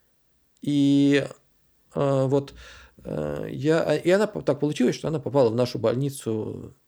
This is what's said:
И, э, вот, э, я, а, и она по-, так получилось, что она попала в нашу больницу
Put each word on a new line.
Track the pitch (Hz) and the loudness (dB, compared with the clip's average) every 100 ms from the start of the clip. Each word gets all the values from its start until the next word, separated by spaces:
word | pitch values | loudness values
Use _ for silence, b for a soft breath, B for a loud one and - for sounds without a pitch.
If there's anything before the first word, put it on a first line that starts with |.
| _ _ _ _ _ _ | _ _ _ _ _ _
И, | - 143 139 139 143 139 135 - _ _ _ _ _ - | -4 2 4 4 4 4 0 -10 _ _ _ _ _ -2
э, | 143 135 131 | 0 2 2
вот, | 139 139 - B B B - | 0 -2 -12 B B B -18
э, | - - 76 73 52 | -10 -6 -6 -6 -8
я, | 135 143 160 | -4 0 2
а, | - 151 | 2 0
и | 170 | 2
она | 190 208 | 2 2
по-, | - | -2
так | - 139 | -2 0
получилось, | 147 151 - 156 | -2 0 0 0
что | 151 | -4
она | 156 | -4
попала | 135 135 117 | -2 2 2
в | 117 | 2
нашу | 123 127 | 0 0
больницу | 110 120 143 135 120 110 107 95 - - | -2 0 -4 -6 -6 -4 -6 -10 -14 -18